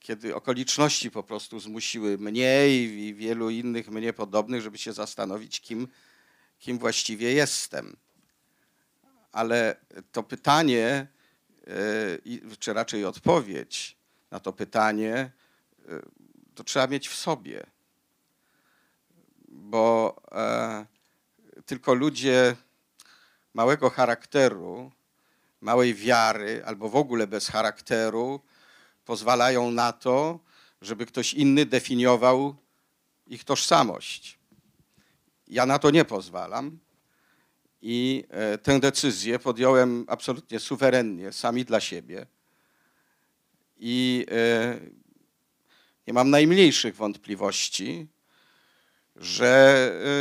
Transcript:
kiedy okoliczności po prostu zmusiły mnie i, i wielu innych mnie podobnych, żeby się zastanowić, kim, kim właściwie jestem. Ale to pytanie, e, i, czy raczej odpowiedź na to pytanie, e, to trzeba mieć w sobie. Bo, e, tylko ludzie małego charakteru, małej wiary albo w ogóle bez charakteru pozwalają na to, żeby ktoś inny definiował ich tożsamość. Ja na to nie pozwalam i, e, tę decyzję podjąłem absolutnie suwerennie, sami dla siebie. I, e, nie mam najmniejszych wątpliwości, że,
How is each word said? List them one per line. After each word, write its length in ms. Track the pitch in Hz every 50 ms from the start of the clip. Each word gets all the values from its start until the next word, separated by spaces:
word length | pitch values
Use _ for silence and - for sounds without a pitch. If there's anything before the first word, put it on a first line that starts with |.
kiedy 340 | - - 113 104 117 110 71
okoliczności 760 | - - 131 123 123 131 - - 139 147 147 - - - 113
po 120 | - 110 98
prostu 360 | - 110 104 - - 117 110
zmusiły 580 | 98 110 107 113 - - - 113 107 104 101 98
mnie 520 | 104 104 107 120 127 131 135 139 143 139
i, 380 | 135 127 120 110 107 104 104 107
i 60 | 104
wielu 360 | 104 110 113 117 117 113 110
innych 400 | 113 117 120 123 117 117 110 107
mnie 240 | 107 110 113 117 110
podobnych, 480 | - 107 98 101 107 104 117 127 117
żeby 160 | 107 107 104 104
się 160 | - 123 104
zastanowić, 680 | 107 107 - - - 104 95 98 107 113 - - -
kim, 260 | - - 117 113 127 123 _ _ _ _ _ _ _ _ _ _ _ _ _ _
kim 200 | - 131 123 117
właściwie 540 | 120 110 110 - - - 110 104 117 120 135
jestem. 640 | 151 143 135 - - - - - 69 57 50 - _ _ _ _ _ _ _ _ _ _ _ _ _ _ _ _ _ _ _ _ _ _ _ _ _ _ _
Ale 440 | - 107 113 113 117 120 113 110 - - _ _ - 95 - _
to 120 | - 120 107
pytanie, 840 | - 127 - - 147 143 156 165 139 123 117 113 120 139 139 135 143 _ _ _ _ _ _ _ _ _ _ _ -
e, 80 | 98 95 101 107 104 110 107 95 82 - -
i, 160 | 78 - - - 113 107 -
czy 140 | - 120 101
raczej 320 | 110 117 - 120 107 101
odpowiedź 920 | 90 - - - 156 175 160 117 98 90 65 58 - - - - - - _ _ _ _ _ _ _
na 80 | - 98
to 140 | - 98 95
pytanie, 600 | - 107 - - 113 110 110 107 107 110 110 113
e, 160 | 131 131 127 - _ _ _ _ _ _ _ _ _ _ - 82 - - - _ _ _ _ _ _ _ _ _
to 80 | - 110
trzeba 240 | - - 139 131 127
mieć 220 | 143 139 - -
w 60 | -
sobie. 500 | - - 170 156 123 90 73 52 50 - - _ _ _ _ _ _ _ _ _ _ _ _ _ _ _ _ _ _ _ _ _ _ _ _ _ _ _ _ _ _ _ _ _ _ _ _
Bo, 680 | - 71 98 104 110 113 113 117 113 113 110 - - - - -
e, 540 | - 101 110 113 117 117 113 113 110 107 107 - _ _ _ _ _ _ _ _ _ _ _ _ - - -
tylko 280 | - 127 123 - - 127
ludzie 640 | 123 143 151 135 120 127 135 127 127 127 123 123 - _ _ _ _ _ _ _ _ _ _ _ _ _ _ _ _ _ _ -
małego 360 | 113 113 127 147 151 139 120
charakteru, 1040 | - - 127 117 117 - - - - 143 131 123 104 92 85 90 87 120 127 135 _ _ _ _ _ _ _ _ _ _ _ _ _ _
małej 320 | - 110 117 123 123 123 107
wiary 720 | 98 104 123 123 117 113 110 107 104 104 107 113 113 -
albo 240 | 113 107 95 110 107
w 60 | 117
ogóle 320 | 143 147 127 120 113 107 98
bez 200 | 110 101 - -
charakteru 960 | - 110 110 107 - - - - 123 113 113 110 107 113 123 131 135 139 _ _ _ _ _ _ _ _ _ _ _ _ _
pozwalają 640 | - 117 101 107 117 127 120 123 131 131 123 120 120
na 220 | 120 120 120 120 113
to, 460 | - - 131 127 135 151 160 170 165 _ _ _ _ _ _ _ _
żeby 240 | 95 101 113 104 120
ktoś 280 | - - 131 117 - -
inny 320 | 147 143 139 135 147 147
definiował 920 | 117 135 120 - - 131 120 123 123 123 110 120 127 127 131 139 143 143 - _ _ _ _ _ _ _ _ _ _ _ _ _ -
ich 160 | 117 117 -
tożsamość. 960 | - 135 - - - 170 156 127 104 73 - - - - - - - - _ _ _ _ _ _ _ _ _ _ _ _ _ _ _ _ _ _ _ _ _ _ -
Ja 180 | - 120 123
na 140 | 131 139 135
to 120 | - 147
nie 140 | 143 165 147
pozwalam 720 | - - 95 - 87 87 90 87 87 104 120 135 147 160 165 _ _ _ _ _ _ _ _ _ _ _ _ _ _ _ _ _ _ _ _
i, 420 | - 113 120 120 127 131 135 123 - -
e, 280 | - 95 110 107 107 107
tę 220 | - 143 139 135
decyzję 600 | 135 139 135 - 143 135 101 95 98 113 117 123
podjąłem 640 | - 135 117 113 127 131 131 127 127 123 120 120 117 -
absolutnie 520 | 117 - - 135 123 - - - 117 107
suwerennie, 720 | - - 139 110 139 131 127 127 117 107 95 85 95 98
sami 340 | - - - 120 117 127 127
dla 140 | - 117 104
siebie. 480 | - - 87 85 - - 87 104 - - _ _ _ _ _ _ _ _ _ _ _ _ _ _ _ _ _ _ _ _ _ _ _ _ _ _ _ _ _ _
I, 480 | - 117 120 127 127 127 123 123 - -
e, 480 | 104 117 117 117 117 113 113 120 117 - - - - _ _ _ _ _ _ _ _ _ _ _ _ _ _ _ _ _ _ _ _ _ _ -
nie 60 | 117
mam 160 | 123 127 139
najmniejszych 640 | 143 147 151 160 180 196 185 147 123 - - 110 92
wątpliwości, 1120 | - 110 104 98 - - 101 104 95 101 98 98 - - - - - 95 127 165 170 156 156 _ _ _ _ _ _ _ _ _ _ _ _ _ _ _ _ _ _ _ _ _
że, 360 | - 87 90 98 117 123 123 127 135 135 135 139 131 127 117 87 85 107 139 143 143